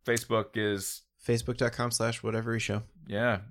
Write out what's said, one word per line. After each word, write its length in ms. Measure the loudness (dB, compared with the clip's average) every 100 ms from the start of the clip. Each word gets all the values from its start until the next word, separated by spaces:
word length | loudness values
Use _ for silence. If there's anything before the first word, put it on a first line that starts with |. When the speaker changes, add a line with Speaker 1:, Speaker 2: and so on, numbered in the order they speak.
| 0
Speaker 1:
Facebook 440 | 0 2 0 2 0
is 480 | 0 0 -2 -8 -14 _ 0
Speaker 2:
Facebook 300 | 0 0 0
dot 140 | 0
com 180 | 0 -2
slash 300 | 0 0 0
whatever 380 | -2 -2 0 -2
show. 240 | 0 -2 -4 -14 -6
Speaker 1:
Yeah. 320 | 0 2 0 -4